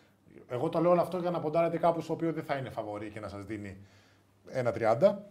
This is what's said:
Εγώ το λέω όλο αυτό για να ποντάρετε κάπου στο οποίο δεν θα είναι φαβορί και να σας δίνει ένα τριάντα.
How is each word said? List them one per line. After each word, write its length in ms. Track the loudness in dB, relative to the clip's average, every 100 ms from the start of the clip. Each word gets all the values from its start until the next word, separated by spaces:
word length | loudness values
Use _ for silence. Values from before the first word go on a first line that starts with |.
| _ _ _ -20 -8
Εγώ 200 | -4 -2
το 100 | 2
λέω 100 | 4
όλο 100 | 4
αυτό 160 | 2 -2
για 120 | -2
να 100 | -2
ποντάρετε 380 | 0 2 2 2
κάπου 240 | 2 2
στο 120 | -2
οποίο 180 | -2 -2
δεν 100 | -2
θα 120 | -4 -6
είναι 140 | -4
φαβορί 400 | -6 -6 -8 -10
και 60 | -10
να 80 | -10
σας 180 | -10 -8
δίνει 320 | -8 -10 -14 -18 -20 _ _ _ _ -8
ένα 200 | -2 -2
τριάντα. 540 | 2 2 6 4 4 -6